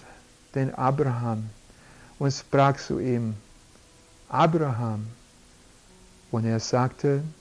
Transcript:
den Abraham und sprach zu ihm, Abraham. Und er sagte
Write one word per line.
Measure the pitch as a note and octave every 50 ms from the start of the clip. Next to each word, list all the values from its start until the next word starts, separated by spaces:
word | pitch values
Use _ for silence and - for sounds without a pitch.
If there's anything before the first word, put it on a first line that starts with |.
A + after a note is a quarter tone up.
| - - - - - - - - - - -
den | C#3 C3+ C3 -
Abraham | - B2+ C3 C#3 C#3+ D3 C3+ A#2+ A#2 A#2+ A#2 A2+ A2 A2 A2 - - - - - - - - - - - - - -
und | C#3+ C#3
sprach | C3+ - - - - C#3 C#3 C#3 C#3 -
zu | - - C#3 -
ihm, | G#2+ B2+ B2 A#2 A#2 A2 G#2+ G#2 - - - - - - - - - - - - - - - - - -
Abraham. | - C3 D#3+ E3+ E3 F3 D#3 C#3 B2 A2 A#2+ A2+ A2 G#2+ G#2+ A2+ A#2 - - - - - - - - - - - - - - - - - - - - - - -
Und | - A#2 A2
er | A2+ A2+ A2+
sagte | - - - B2 B2 C3 - - - C#3+ C#3+ C#3 D3+ D#3 D#3 -